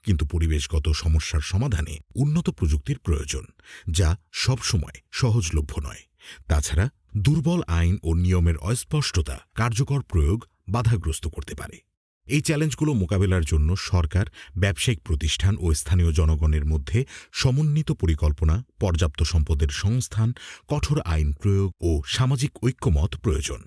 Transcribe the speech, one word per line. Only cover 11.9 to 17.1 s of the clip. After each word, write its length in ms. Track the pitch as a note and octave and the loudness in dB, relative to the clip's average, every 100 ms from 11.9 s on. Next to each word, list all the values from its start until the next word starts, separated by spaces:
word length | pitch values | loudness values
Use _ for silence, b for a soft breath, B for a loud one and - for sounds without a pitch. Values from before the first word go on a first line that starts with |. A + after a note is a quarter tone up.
| _ _ _ - | _ _ _ -4
এই 160 | C#3+ | -2
চ্যালেঞ্জগুলো 500 | C#3+ D3 D#3 C3 D3+ | 0 0 -2 0 0
মোকাবেলার 500 | C3 F2+ G2 G2 F#2 | 0 0 2 2 2
জন্য 240 | D2+ D#2 D2+ F#2 | 2 2 2 0
সরকার, 440 | - F2+ D2+ F2+ G2+ B B F#2 | 0 0 2 0 -2 B B -2
ব্যবসায়িক 440 | G2 G2+ - G#2+ | 0 0 -2 -2
প্রতিষ্ঠান 500 | - D2+ D2+ - F#2+ A2 | -2 -2 0 0 0 0
ও 60 | E2+ | 0
স্থানীয় 360 | D#2 - F2+ E2+ | 0 2 4 4
জনগণের 520 | D#2 D#2+ D#2 D#2 D#2 | 4 2 4 2 2
মধ্যে 340 | D2 D2+ C2+ A2+ C3+ | 2 -2 0 -2 -2